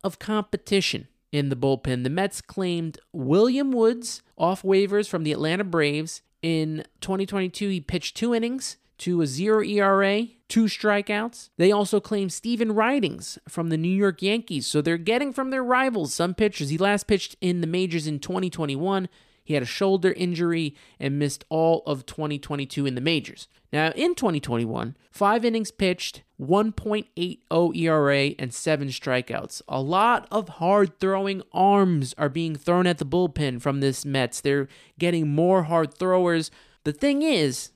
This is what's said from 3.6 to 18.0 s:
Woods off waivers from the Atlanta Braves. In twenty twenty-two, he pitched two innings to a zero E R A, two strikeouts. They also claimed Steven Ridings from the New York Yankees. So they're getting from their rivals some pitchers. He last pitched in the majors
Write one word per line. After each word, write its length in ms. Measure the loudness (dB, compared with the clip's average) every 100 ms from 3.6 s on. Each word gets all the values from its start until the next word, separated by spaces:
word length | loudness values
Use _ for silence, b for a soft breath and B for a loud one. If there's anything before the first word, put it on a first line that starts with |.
| 0
Woods 500 | 2 2 2 -4 -12 _ -2
off 260 | -2 0
waivers 440 | 2 2 2 0 -2
from 160 | -2
the 80 | -2
Atlanta 320 | -2 -2 -2
Braves. 580 | -2 0 0 0 -6 -10 _ _
In 420 | -2 0 -2 -4 -10 _
twenty 260 | -6 -4 -2
twenty-two, 440 | -2 -4 -2 -2
he 100 | -2
pitched 380 | -4 -6 -6 -4
two 160 | 0
innings 440 | 0 0 -4 -8 -12 _ -10
to 240 | -2 0
a 60 | 0
zero 360 | 0 2 2
E 160 | 2 2
R 240 | 4 4
A, 340 | 4 2 -2 _ -2
two 180 | 2 2
strikeouts. 840 | 2 0 0 0 -4 -4 -10 -10 2
They 140 | 4
also 280 | 4 2 0
claimed 340 | 0 -2 -4
Steven 400 | -4 -4 -2 0
Ridings 640 | 2 2 2 0 -4 -12 -16 -12
from 220 | -6 -2
the 80 | 0
New 120 | 0
York 320 | 2 0 0
Yankees. 460 | -2 -2 -4 -6 -2
So 140 | 0
they're 160 | 0 0
getting 360 | 0 0 0
from 160 | -4 -4
their 140 | -2
rivals 500 | 0 2 2 0 -2
some 220 | -2 -2 0
pitchers. 340 | -2 0 -4
He 80 | 0
last 300 | 2 2 2
pitched 280 | -2 -2 -6
in 200 | -2 -2
the 60 | 0
majors 400 | -2 -2 -2